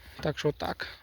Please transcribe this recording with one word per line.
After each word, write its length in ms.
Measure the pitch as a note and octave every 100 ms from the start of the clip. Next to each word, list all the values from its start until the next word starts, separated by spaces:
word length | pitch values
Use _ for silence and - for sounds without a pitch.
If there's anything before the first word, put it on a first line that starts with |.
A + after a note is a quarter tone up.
| - -
Так 180 | E3 C#3+
що 120 | D3+
так. 360 | - - - - -